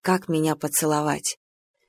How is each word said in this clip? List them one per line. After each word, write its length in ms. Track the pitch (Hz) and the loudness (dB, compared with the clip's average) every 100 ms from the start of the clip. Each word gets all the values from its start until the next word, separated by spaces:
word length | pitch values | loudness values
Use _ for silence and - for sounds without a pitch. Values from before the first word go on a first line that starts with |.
как 280 | - 185 - | 0 0 0
меня 260 | 160 156 | 0 0
поцеловать. 840 | 151 151 - 156 147 151 147 - - _ _ _ _ | -2 -2 0 2 2 0 -2 -4 -8 _ _ _ _